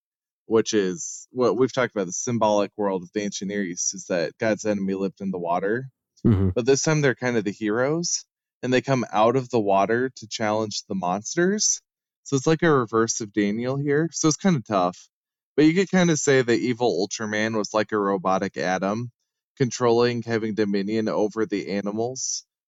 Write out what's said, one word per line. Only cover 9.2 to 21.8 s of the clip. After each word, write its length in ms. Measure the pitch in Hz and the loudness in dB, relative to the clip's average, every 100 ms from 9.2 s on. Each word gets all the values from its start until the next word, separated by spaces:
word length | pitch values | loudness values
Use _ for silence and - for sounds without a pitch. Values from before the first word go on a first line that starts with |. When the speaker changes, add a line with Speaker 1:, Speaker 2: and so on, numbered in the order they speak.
| 113 131 | 2 2
Speaker 1:
of 120 | 123 | 0
the 100 | 120 | -2
water 500 | 101 98 98 117 131 - | 2 2 2 0 -2 -6
to 100 | 107 | -12
challenge 560 | - 107 107 110 - - | -6 -2 -2 -2 -6 -8
the 60 | 98 | -4
monsters. 840 | 87 98 - 170 180 208 - - _ _ _ _ | -2 -4 -4 -2 0 0 -2 -4 _ _ _ _
So 120 | - 139 | -4 -2
it's 120 | 156 | 2
like 140 | 160 | 2
a 60 | 170 | 4
reverse 520 | 139 117 113 113 - | 4 2 2 2 -2
of 100 | 104 | -4
Daniel 460 | 104 101 110 123 139 | 0 0 0 -2 -2
here. 320 | 143 143 165 | 0 0 0
So 160 | - 156 | 0 0
it's 80 | 147 | 2
kinda 260 | 196 151 - | 2 0 0
tough. 400 | 101 90 - - _ _ _ _ - | 0 0 -2 -14 _ _ _ _ 2
But 80 | 156 | 4
you 80 | |
could 160 | 170 185 | 4 2
kinda 280 | 185 175 151 | 2 2 2
say 240 | - 135 | 4 4
that 180 | 120 110 | 4 2
evil 480 | 110 117 120 82 101 | 2 0 0 0 -2
Ultraman 480 | - 107 107 110 113 | -4 -4 -2 -2 -2
was 180 | 101 | -2
like 200 | 110 104 | 0 0
a 40 | 107 | 0
robotic 600 | 98 98 92 95 95 - | 2 0 0 0 -2 -4
Adam, 540 | 82 92 95 110 120 - _ _ _ - | -2 0 -2 -4 -6 -12 _ _ _ -4
controlling, 680 | 127 - 120 117 120 120 | -4 0 2 4 2 0
having 320 | 113 113 110 104 | -2 -2 -2 -2
dominion 520 | 104 101 98 110 107 | 0 0 -2 -2 -2
over 380 | 80 107 110 107 | 0 -2 -2 -2
the 240 | 101 69 | -2 -4
animals 720 | 101 | -4